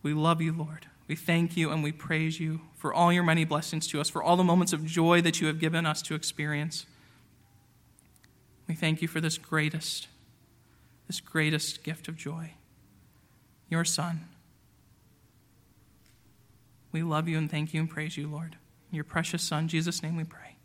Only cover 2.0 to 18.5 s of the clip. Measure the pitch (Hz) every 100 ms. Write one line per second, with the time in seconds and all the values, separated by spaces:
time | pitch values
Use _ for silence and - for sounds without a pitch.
2 | - 160 160 160 156 160 - - 147 -
3 | 175 175 175 160 160 151 156 156 - 151
4 | 147 - - 180 180 180 180 160 160 170
5 | 165 175 170 160 156 160 160 165 165 156
6 | - 156 - - 151 147 156 - - -
7 | - _ _ _ _ _ _ _ _ _
8 | _ _ _ _ _ _ - 160 160 156
9 | 165 160 160 - - 156 151 160 - -
10 | - - - _ _ _ _ _ _ _
11 | - - - 160 156 151 - - - 160
12 | - 160 - 160 165 - _ _ - _
13 | _ _ _ _ _ _ _ 165 170 -
14 | 170 165 165 - _ _ _ _ _ _
15 | _ _ _ _ _ _ _ _ _ _
16 | _ _ _ _ _ _ _ _ _ 160
17 | 165 151 165 160 156 151 156 156 160 -
18 | 156 - 151 151 165